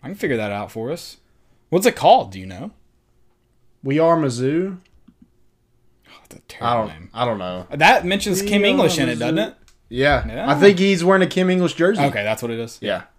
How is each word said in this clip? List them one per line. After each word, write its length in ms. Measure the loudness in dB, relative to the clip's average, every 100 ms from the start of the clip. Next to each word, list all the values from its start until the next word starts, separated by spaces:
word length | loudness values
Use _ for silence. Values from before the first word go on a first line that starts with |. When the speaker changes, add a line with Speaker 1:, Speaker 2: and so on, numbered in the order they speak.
Speaker 1:
I 60 | -16
can 80 | -8
figure 220 | -4 -4
that 140 | -4
out 200 | -6 -10
for 200 | -10 -8
us. 260 | -10 -12 -20 _ _ _ _ _
What's 160 | 0 0
it 100 | 2
called? 360 | 4 4 2
Do 80 | -12
you 80 | -14
know? 240 | -14 -16 _ _ _ _ _ _ _ _ _ _ _
Speaker 2:
We 160 | -4 2
Are 180 | 2 2
Mizzou. 600 | 0 -2 -2 -2 -4 -8 _ _ _ _ _ _ _ _ _ _ _ _ _
Speaker 1:
Oh, 40 | -20 _
that's 60 | -20
a 40 | _
terrible 200 | -6 -2
Speaker 2:
I 100 | -2
don't, 100 | -4
Speaker 1:
name. 220 | -10 -18
Speaker 2:
I 120 | -6 -4
don't 120 | -4
know. 280 | -6 -10 -10
Speaker 1:
That 340 | 2 4 4 2
mentions 360 | -4 -2 -2
Speaker 2:
We 60 | 0
Speaker 1:
Kim 140 | 2
Speaker 2:
Are 20 | 2
Speaker 1:
English 320 | 4 2 2
in 120 | -2
it, 80 | -2
Speaker 2:
Mizzou. 20 |
Speaker 1:
doesn't 180 | -2 -2
it? 160 | -4 -6 _ _ _
Speaker 2:
Yeah. 360 | 0 2 2 -2
Speaker 1:
Yeah. 220 | -6 -2
Speaker 2:
I 80 | 6
think 200 | 6 6
he's 240 | 2 2
wearing 180 | 2 2
a 40 | 2
Kim 220 | 0 0
English 240 | 2 0
jersey. 280 | 0 0 2
Speaker 1:
Okay, 200 | 0 0
that's 180 | -4 -4
what 100 | -4
it 80 | -6
is. 180 | -8 -10
Speaker 2:
Yeah. 220 | -6 -6 -6